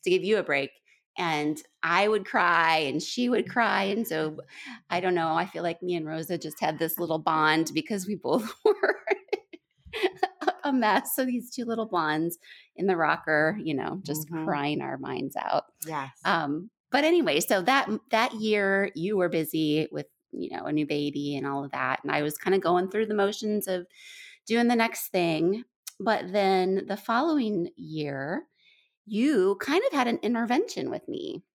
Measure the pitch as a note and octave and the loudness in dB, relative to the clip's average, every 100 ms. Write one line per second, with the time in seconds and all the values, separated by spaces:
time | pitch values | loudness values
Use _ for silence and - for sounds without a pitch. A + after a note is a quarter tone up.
0 | - F#3 F#3 G#3+ F3 C#3+ C#3 - _ _ | 0 2 4 0 2 0 -2 -8 _ _
1 | _ - F3 D3+ D3+ D3+ - _ D#3+ E3+ | _ -6 -2 0 -2 -4 -8 _ 0 2
2 | G#3 G#3+ F#3+ - F3+ E3+ E3 D#3+ D3 C#3 | 4 2 0 2 4 4 4 4 2 -2
3 | - - B3 A#3+ - - A3+ G3 G3 G3+ | -4 -2 0 0 0 0 2 2 0 -2
4 | A3+ D#3 D#3 D#3 - - - A#3 - F3+ | -2 -2 -4 -6 -14 -18 -16 -16 -6 -2
5 | F#3 F3+ E3 D#3+ F#3+ E3 E3+ E3+ F3+ F3 | 2 2 2 0 -2 -4 -4 -4 -2 -2
6 | D#3 D#3+ D#3+ F3 E3 - E3+ D#3 D#3+ - | -2 -6 -4 -6 -6 -4 -2 0 -2 -2
7 | E3+ D#3+ D#3 D#3 D#3 D#3 D#3+ D#3+ D#3 G#3 | -2 -2 0 4 4 4 2 -2 -2 -4
8 | F#3 G#3 - D#3+ A3 - A4 G4+ - - | -4 -4 0 0 0 0 2 4 2 -2
9 | - F#4+ - G4+ - - _ _ - A4 | -2 -4 -4 -8 -8 -20 _ _ -14 -2
10 | F#4 - F#4 - D4+ - D4 C4 G#3+ - | -2 0 -4 -2 -4 -2 0 2 4 4
11 | C4 - C4 B3 A#3+ - A#3 A3+ A3 F3+ | 2 -2 -2 -2 -6 -8 -4 -2 -2 0
12 | D#3 D#3 E3+ E3+ - - - - F#3+ F3+ | 2 2 0 -4 -12 -20 -20 -2 0 4
13 | D3+ D#3+ - D3+ D#3 D#3 D#3 C#3+ - F#3 | 2 2 2 4 4 2 -2 -4 -4 -6
14 | D3+ D3+ D#3 E3 D#3 D3 C#3+ D3 C3+ C3+ | -6 -6 -6 -6 -2 -2 -2 -2 -4 -6
15 | C#3 C3 C3+ - - - - _ D#3 D#3 | -6 -6 -6 -6 -2 -2 -2 _ -8 -8
16 | C3+ - - F3+ D3+ D3+ F#3 - _ C#4 | -8 -6 -2 0 -2 -4 -8 -18 _ 0
17 | D4+ F4 A3+ C#3+ - G3+ F3 C4+ - G#3+ | 4 4 4 2 2 2 4 2 2 -4
18 | - A3 A#3+ A3+ A3 G#3 G3 G3 G3 - | 0 0 0 0 0 2 4 2 0 -2
19 | F3 G#3 F3+ D#3+ D3+ D#3+ D#3 D3+ D#3 D3 | -2 2 2 2 0 0 2 2 0 -4
20 | C#3+ _ _ - - - - D3+ D3 D3 | -10 _ _ -10 -8 -8 -2 -2 0 -2
21 | D3 D3 C#3+ C#3+ C#3 C#3 C#3 C3+ C3 C3+ | -2 -2 -4 -4 -4 -4 -4 -2 -2 -2
22 | C#3+ D3 D3 D3+ - F#3+ F3+ F3+ F#3 G#3 | -2 -2 -2 -2 0 2 4 2 2 -2
23 | A3 G#3+ G3 A3 G#3+ G#3+ G3 F#3 F3+ - | -2 0 0 0 -2 -2 -2 -4 -6 -16
24 | - - - - - A3+ A#3+ A#3+ A3+ - | -20 -20 -20 -16 -2 2 4 4 2 -2
25 | - F#3+ E3+ D#3+ E3+ G#3 B3 _ - - | -4 0 2 2 2 0 -6 _ -20 -6
26 | F#3+ G#3+ F#3 G3+ G3 F#3+ F#3 F#3+ - G3+ | 0 0 0 2 4 4 2 0 -2 -6
27 | - A#3 D#4 D4+ A3 G#3 E3+ - D#3 D#3 | -2 0 2 2 0 -2 -4 -8 -10 -6
28 | D3 C#3 C3+ G3+ - _ _ _ _ _ | -4 -4 -4 -6 -8 _ _ _ _ _
29 | - G#3+ C4 C#4 F#3 G3 - D#4 C5 D4 | -6 0 2 4 4 2 0 0 2 2
30 | A#3+ A#3 - A#3+ A3+ C4+ A4+ - B2+ - | 0 0 0 0 2 0 0 -4 -6 -6
31 | - - - - - | -8 -8 -8 -10 -14